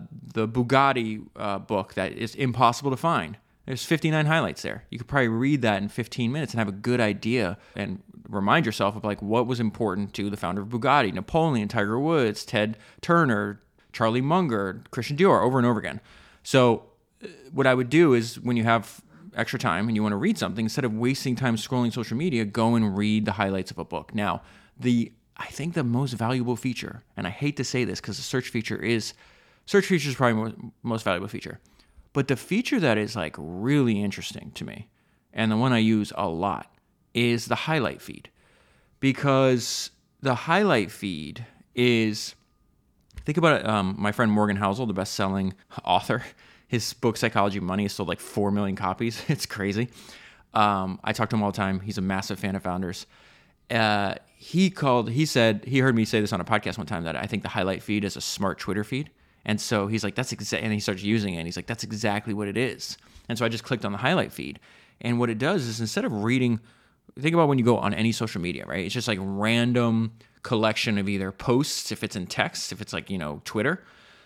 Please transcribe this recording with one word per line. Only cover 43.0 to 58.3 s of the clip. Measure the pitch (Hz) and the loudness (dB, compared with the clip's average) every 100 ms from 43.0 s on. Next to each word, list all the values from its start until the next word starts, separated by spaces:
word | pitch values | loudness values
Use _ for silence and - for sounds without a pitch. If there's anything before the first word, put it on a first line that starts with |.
| _ - | _ -10
think | - 151 | -4 4
about | 160 131 | 4 4
it, | 107 | 2
um, | 107 95 101 | 2 0 0
my | 104 | -2
friend | 104 110 | 2 4
Morgan | 104 104 98 | 4 4 2
Housel, | 101 101 120 | 0 0 -2
the | |
best-selling | 95 98 - 98 95 95 - _ - | -2 -2 -2 0 0 -2 -4 _ -6
author, | - 92 - 123 - - - _ - | 2 2 2 -2 -4 -16 -20 _ -4
his | 120 - | -4 -4
book | - 120 107 | -2 0 2
Psychology | 117 110 101 98 | 0 2 0 0
of | |
Money | 90 98 | -2 0
has | 101 | -2
sold, | - 87 | -2 -4
like, | 85 | -6
four | - - 101 | -6 -2 0
million | 101 98 95 | 0 -2 -2
copies. | 95 - 117 110 | -4 -2 -4 -4
<laughs> | - | -4
It's | 143 - | -4 -4
crazy. | 107 98 101 127 - - - - - _ | -4 -2 0 -2 -6 -20 -20 -20 -20 _
Um, | 110 104 98 92 92 | 2 4 2 -2 -4
I | - | -4
talk | 110 110 | -2 0
to | 110 | 0
him | |
all | 104 | 0
the | 98 | 0
time. | 95 95 | -2 -2
He's | 101 101 | -4 -4
a | |
massive | 95 95 - 98 | -2 -2 -4 -4
fan | 101 | -4
of | 95 | -4
Founders. | 92 90 90 90 - _ - _ _ _ - | -4 -4 -6 -8 -14 _ -20 _ _ _ -4
Uh, | 117 110 104 98 - _ _ | 0 2 2 -2 -6 _ _
he | - 170 190 | -2 2 2
called, | 185 139 123 113 | 2 2 2 2
he | 123 156 | 0 2
said, | 131 113 107 | 4 4 4
he | - 135 | 0 2
heard | 131 113 | 4 4
me | |
say | 110 110 | 4 2
this | 104 | 2
on | 95 | -2
a | |
podcast | 87 107 101 107 | 0 0 -2 -6
one | - | -6
time, | 90 | -6
that | 82 69 | -4 -4
I | 101 | -4
think | 107 | -4
the | 92 | -4
highlight | 110 95 92 | -2 -2 -2
feed | - 104 | -2 -2
is | 101 - | -2 -4
a | |
smart | - | -8